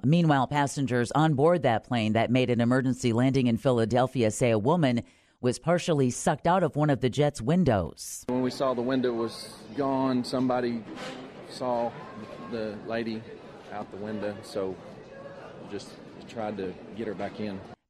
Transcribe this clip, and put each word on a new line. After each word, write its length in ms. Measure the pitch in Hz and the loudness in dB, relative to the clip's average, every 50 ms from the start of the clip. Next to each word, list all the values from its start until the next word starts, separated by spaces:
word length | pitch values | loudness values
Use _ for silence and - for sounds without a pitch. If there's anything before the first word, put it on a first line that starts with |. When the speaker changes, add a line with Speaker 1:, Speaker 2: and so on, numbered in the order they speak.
| - | 2
Speaker 1:
Meanwhile, 460 | - 156 175 170 160 147 139 127 113 | 4 4 6 6 6 4 4 4 2
passengers 640 | 143 147 143 135 - - 139 127 127 123 120 107 - | 2 0 0 0 0 -2 -2 0 2 0 0 2 2
on 220 | 139 156 160 156 | 4 4 4 4
board 280 | 123 143 165 175 143 131 | 4 4 4 4 4 4
that 220 | 135 117 107 - | 2 2 2 0
plane 300 | - 127 120 110 107 107 | 0 0 0 2 2 4
that 180 | 110 117 104 117 | 4 4 4 4
made 180 | 127 127 120 | 4 4 4
an 100 | 123 113 | 4 2
emergency 520 | 117 117 127 131 123 131 123 123 - 123 113 | 4 4 4 4 4 2 0 0 0 2 2
landing 340 | 117 123 135 127 135 131 | 4 4 4 4 4 4
in 120 | 123 113 107 | 4 2 2
Philadelphia 760 | - 143 127 120 113 107 117 123 123 127 - - 117 110 104 | 4 4 4 4 4 2 4 2 2 2 2 2 2 2 2
say 180 | - 135 123 | 2 2 4
a 80 | 113 107 | 4 4
woman 460 | 101 123 165 180 156 131 123 117 - - _ _ _ _ _ _ | 4 4 4 4 4 2 2 0 -2 -6 _ _ _ _ _ _
was 200 | - 123 117 - | 0 0 0 0
partially 500 | - 156 175 175 - - 170 143 135 123 | 0 2 2 2 2 2 2 2 2 2
sucked 380 | 117 - - 185 160 135 - 170 | 0 0 0 0 0 2 2 2
out 160 | 175 190 175 | 2 4 2
of 100 | 147 - | 2 2
one 160 | 139 151 151 | 2 2 2
of 100 | - - | 2 2
the 100 | - 127 | 2 0
jet's 300 | 104 131 147 147 143 - | 2 2 2 2 0 -2
windows. 840 | 110 117 160 185 185 143 117 98 87 71 - - - - - - - | -2 0 2 4 4 4 4 4 2 -2 -6 -12 -14 -12 -12 -10 -6
Speaker 2:
When 160 | - 123 127 127 | -2 0 0 0
we 80 | 127 | 0
saw 240 | 127 - 143 131 127 | 0 0 -2 0 0
the 80 | 120 120 | 0 0
window 300 | 123 135 131 123 127 120 | 0 0 2 2 0 0
was 420 | 113 117 110 107 - - - - - - - 110 | 0 -2 -4 -4 -8 -14 -14 -16 -18 -18 -10 -6
gone, 480 | 135 139 135 135 131 135 135 127 127 123 | -2 -2 0 0 0 0 2 0 0 0
somebody 580 | - - 127 127 127 123 123 123 120 120 117 107 - - - - - - - - - - - - - | 0 0 0 2 2 2 2 0 0 -2 -4 -6 -8 -12 -12 -10 -10 -10 -12 -14 -16 -16 -16 -16 -14
saw 440 | - - 135 127 123 120 117 117 - - - - - - 107 - - - - - | -10 -6 -4 -2 0 0 0 -2 -4 -8 -14 -14 -14 -14 -14 -14 -14 -14 -12 -8
the 260 | 110 113 110 107 101 104 - 95 | -8 -6 -6 -6 -8 -8 -8 -6
lady 340 | 113 113 117 113 110 110 110 - - - - - - - - - 98 | -4 -4 -4 -4 -6 -6 -8 -12 -16 -16 -18 -18 -20 -20 -16 -14 -12
out 160 | 104 107 - - | -12 -12 -10 -12
the 60 | 95 | -10
window, 360 | 104 107 110 104 101 104 104 101 107 | -8 -8 -6 -6 -6 -6 -6 -8 -10
so 320 | - - 107 98 95 92 87 - - - - - - - - - - - - - - - - - | -10 -6 -4 -4 -4 -6 -8 -12 -16 -18 -18 -18 -18 -16 -16 -16 -16 -16 -16 -16 -16 -16 -16 -14
we 100 | - 101 | -12 -12
just 160 | 98 - - - - - - - - - - | -12 -12 -14 -18 -20 -20 -20 -18 -18 -18 -14
tried 280 | - 117 110 107 107 | -10 -8 -6 -6 -6
to 160 | 101 95 92 90 - - - - | -6 -6 -8 -8 -10 -14 -14 -10
get 120 | 101 113 104 | -8 -8 -8
her 60 | 101 | -6
back 260 | 87 101 98 - - | -6 -8 -8 -6 -6
in. 200 | 107 107 98 95 95 - - - _ _ | -8 -6 -8 -8 -12 -14 -18 -20 _ _